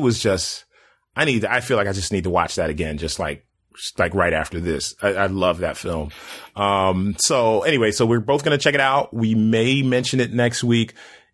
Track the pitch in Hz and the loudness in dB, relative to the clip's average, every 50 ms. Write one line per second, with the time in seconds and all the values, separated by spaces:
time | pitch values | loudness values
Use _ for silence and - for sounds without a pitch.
0 | 147 123 113 - - 107 95 92 - - - - - _ _ _ _ _ _ _ | 2 2 2 2 2 0 0 0 -2 -6 -8 -12 -16 _ _ _ _ _ _ _
1 | _ _ - 131 151 151 127 110 107 98 120 123 120 - 127 107 101 98 95 98 | _ _ -4 -2 0 0 0 0 0 0 -2 -2 0 0 0 0 0 0 -2 -4
2 | 90 - 101 95 87 92 87 87 82 80 - - 85 78 76 78 85 78 76 73 | -4 -2 -2 -2 -2 0 0 0 0 0 -2 -4 -2 -2 -2 -4 -4 -4 -4 -6
3 | 82 78 - - 90 76 73 71 _ _ _ _ _ _ _ - - - - - | -6 -6 -6 -6 -6 -6 -6 -10 _ _ _ _ _ _ _ -14 -14 -12 -2 -2
4 | 90 87 90 98 87 87 82 78 78 - - 85 85 87 80 67 - - - - | -2 0 2 2 2 2 2 0 -2 -4 -6 -6 -4 -2 -4 -4 -4 -8 -10 -2
5 | 101 101 98 95 98 95 95 98 90 90 85 85 90 80 73 - - 90 85 80 | -2 -2 0 0 0 0 0 0 0 0 0 0 -2 -4 -4 -6 -6 -6 -4 -4
6 | 76 73 - - - - - - - - - 104 101 101 101 98 95 95 95 92 | -6 -8 -10 -14 -16 -16 -16 -16 -16 -14 -6 -2 0 2 2 4 2 2 2 2
7 | 95 104 98 - - - 156 131 117 113 113 101 - 156 156 127 113 107 101 - | 0 -2 -2 -2 -2 0 2 2 4 4 2 2 2 2 2 2 2 2 2 2
8 | 120 113 120 117 104 - 139 143 - 160 147 139 - 151 143 139 135 135 135 143 | 2 2 2 2 2 0 0 0 2 0 0 2 2 2 2 2 2 2 2 2
9 | 135 - - 117 113 110 110 110 107 110 113 110 113 127 135 139 135 127 123 127 | 0 -2 -4 -2 0 0 2 2 2 2 2 2 2 2 2 2 2 2 0 0
10 | 123 - - 131 120 101 104 123 120 117 120 - 123 120 117 117 113 - - - | 0 0 0 0 0 0 0 0 0 0 0 -2 0 2 2 2 2 -2 -6 -20
11 | - - - - _ _ | -20 -20 -20 -20 _ _